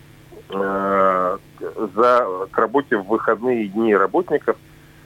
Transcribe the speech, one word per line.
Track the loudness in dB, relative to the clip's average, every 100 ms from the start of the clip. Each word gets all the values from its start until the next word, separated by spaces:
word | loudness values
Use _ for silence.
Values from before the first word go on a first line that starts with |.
| -20 -20 -20 -20 -12
э, | -6 -4 -2 0 2 2 2 0 -4 -10 -14 -12 -6 -6 2
за, | 4 4 2 -4 -4
к | -2
работе | 0 0 0 -4
в | 0
выходные | -2 0 0 0 -2 -2
дни | 0 2 4
работников | 4 0 0 -2 -2 -4 -8 -20 -20 -20